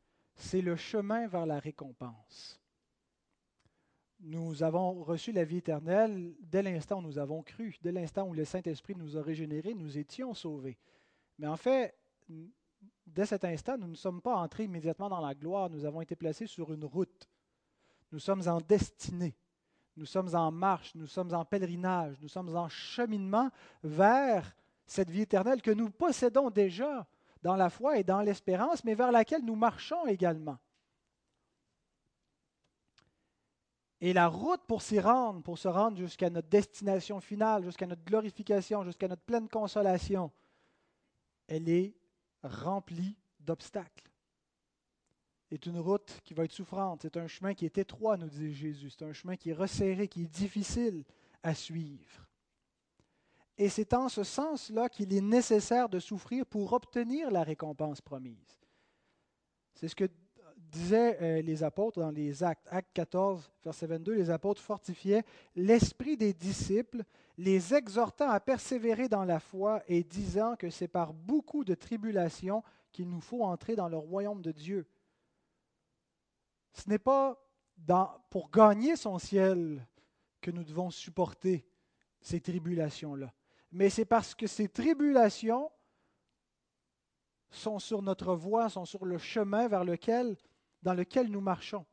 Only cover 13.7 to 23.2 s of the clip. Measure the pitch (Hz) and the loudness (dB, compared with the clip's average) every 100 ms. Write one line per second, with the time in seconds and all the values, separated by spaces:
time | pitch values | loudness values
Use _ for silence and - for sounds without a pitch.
13.7 | 262 180 160 190 180 240 220 165 - 220 | -8 -8 -8 -8 -6 -2 -2 -2 -6 -8
14.7 | 175 160 160 202 185 151 139 156 196 185 | -4 -4 -4 -6 -4 -6 -6 -4 -4 -4
15.7 | 156 147 156 165 160 165 156 226 - 156 | -4 -6 -6 -10 -6 -6 -6 -8 -10 -10
16.7 | 156 151 151 175 _ - _ _ _ _ | -8 -8 -4 -6 _ -20 _ _ _ _
17.7 | _ _ _ _ 156 160 196 175 170 160 | _ _ _ _ -12 -2 -2 0 -2 4
18.7 | 208 - _ - 175 175 - _ _ _ | 4 4 _ -10 -6 -6 -6 _ _ _
19.7 | _ _ - 151 190 185 170 160 165 190 | _ _ -18 -6 -4 0 2 0 2 0
20.7 | 180 - 165 151 - 180 170 165 202 185 | 0 -4 -14 -10 -6 -2 -2 -2 -2 -2
21.7 | 175 185 180 156 139 151 190 180 165 170 | -2 -2 0 -2 -8 -12 -10 -6 -4 -6
22.7 | - - - 240 214 | -8 -12 -4 -2 -2